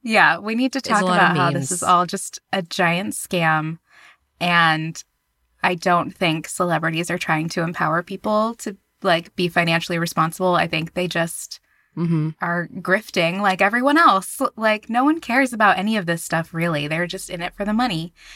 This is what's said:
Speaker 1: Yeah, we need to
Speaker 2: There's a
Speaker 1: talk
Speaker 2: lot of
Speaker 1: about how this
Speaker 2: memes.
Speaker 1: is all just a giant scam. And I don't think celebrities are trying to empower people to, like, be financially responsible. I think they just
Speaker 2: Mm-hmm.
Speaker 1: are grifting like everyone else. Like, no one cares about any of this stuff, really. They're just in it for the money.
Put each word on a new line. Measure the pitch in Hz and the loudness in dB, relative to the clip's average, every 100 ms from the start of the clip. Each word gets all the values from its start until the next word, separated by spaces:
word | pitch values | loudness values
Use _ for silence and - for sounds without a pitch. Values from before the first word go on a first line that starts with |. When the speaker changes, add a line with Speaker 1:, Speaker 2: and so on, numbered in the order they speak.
Speaker 1:
Yeah, | 240 220 156 170 | 2 4 6 4
we | 202 226 | -2 0
need | 254 | 0
to | 277 | -2
Speaker 2:
There's | - 214 | 0 2
a | |
Speaker 1:
talk | 185 | 4
Speaker 2:
lot | 180 | 4
of | 175 | 4
Speaker 1:
about | 170 | 4
how | - | 2
this | 139 | 0
Speaker 2:
memes. | 135 | -2
Speaker 1:
is | 175 | -2
all | 185 180 175 | 2 2 2
just | 196 - - _ | -4 -8 -14 _
a | 196 | -6
giant | 170 - 175 170 214 | -4 0 2 2 -4
scam. | - - 180 160 156 156 165 _ - - _ _ _ | -8 -4 0 2 0 -2 -8 _ -20 -20 _ _ _
And | 175 170 165 156 160 165 - _ _ _ _ _ | 0 2 2 0 -4 -10 -18 _ _ _ _ _
I | 180 175 | -4 -2
don't | 185 175 165 | 2 2 0
think | - 175 160 156 | -2 -2 -2 -6
celebrities | - 180 160 165 160 170 | -4 -2 0 -2 -4 -4
are | 180 | -4
trying | - 156 165 | -2 -2 -2
to | - | -2
empower | 170 175 160 165 | -4 -2 -2 -2
people | 175 190 214 214 220 233 | -4 -8 -2 0 0 -4
to, | - 202 _ _ | -12 -12 _ _
like, | 190 170 175 - | 0 0 -2 -4
be | 175 | -2
financially | 175 170 165 - 170 | 0 0 0 -2 -4
responsible. | 170 - 160 - 185 175 | -2 0 -2 0 2 2
I | 170 | 0
think | 160 165 | -2 -4
they | - 180 | -4 -2
just | 170 165 - - - _ _ _ - | -2 -4 -6 -14 -16 _ _ _ -4
Speaker 2:
Mm-hmm. | 170 165 156 156 | 0 0 0 -4
Speaker 1:
are | 170 170 170 - | -4 -4 -4 -8
grifting | 180 190 - - 170 185 | 0 0 0 0 0 2
like | 202 185 | 0 2
everyone | 196 233 262 294 | 2 2 4 6
else. | 330 190 - - 262 - | 6 4 0 -4 -4 0
Like, | 220 214 - | 0 0 0
no | 233 | 2
one | 277 320 | 2 2
cares | - 240 262 | 0 0 0
about | 233 208 180 | 2 2 4
any | 202 220 | 0 -2
of | 170 | -2
this | 170 | -4
stuff, | - 165 165 | -2 -4 -4
really. | 165 170 151 147 | -2 -2 -2 -2
They're | 160 175 | -4 -4
just | 185 - | -6 -10
in | 175 | -8
it | 170 - | -8 -6
for | 208 | -2
the | |
money. | 214 247 165 170 _ - | 0 0 -2 -6 _ -20